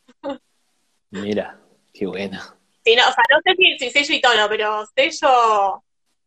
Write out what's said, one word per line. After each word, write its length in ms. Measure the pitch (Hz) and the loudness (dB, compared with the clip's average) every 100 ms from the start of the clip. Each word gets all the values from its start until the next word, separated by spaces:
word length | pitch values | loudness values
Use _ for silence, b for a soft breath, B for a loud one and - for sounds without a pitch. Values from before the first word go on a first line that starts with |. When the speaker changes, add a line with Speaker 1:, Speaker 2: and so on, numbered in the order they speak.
| _ _ | _ _
Speaker 1:
<laughs> 200 | 285 262 _ _ _ _ _ _ _ | -12 -12 _ _ _ _ _ _ _
Speaker 2:
Mira, 480 | 98 101 104 - - _ _ _ | -10 -6 -4 -6 -12 _ _ _
qué 120 | - 95 | -10 -8
buena. 500 | 92 196 - - - _ _ 233 | -6 -8 -10 -16 -20 _ _ 2
Speaker 1:
Sí, 100 | 233 | 4
no, 60 | |
o 100 | 262 | 2
sea, 100 | 254 240 | 2 2
no 100 | 294 | 2
sé 120 | 359 370 | 2 2
si, 200 | 359 277 | 0 0
si 120 | 247 | -4
sello 240 | 285 294 294 | -2 -2 0
y 60 | |
tono, 280 | 247 220 208 | 2 2 0
pero 360 | 214 214 214 214 - | -2 -4 -4 -4 -2
sello 880 | 320 - 302 247 226 208 196 - _ _ _ _ | -2 0 2 4 4 2 0 -4 _ _ _ _